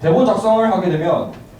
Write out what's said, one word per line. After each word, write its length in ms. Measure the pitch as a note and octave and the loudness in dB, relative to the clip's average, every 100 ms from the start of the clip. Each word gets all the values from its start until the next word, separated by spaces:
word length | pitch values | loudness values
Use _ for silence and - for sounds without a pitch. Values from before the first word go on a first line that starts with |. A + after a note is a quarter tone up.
대본 260 | D#3 C4 A#3 | 0 2 2
작성을 440 | - A3 A3+ A3+ | 0 2 2 2
하게 200 | F#3 F3+ | 0 -2
되면 420 | D#3 E3+ C#3 - - - | -2 -2 -4 -6 -14 -20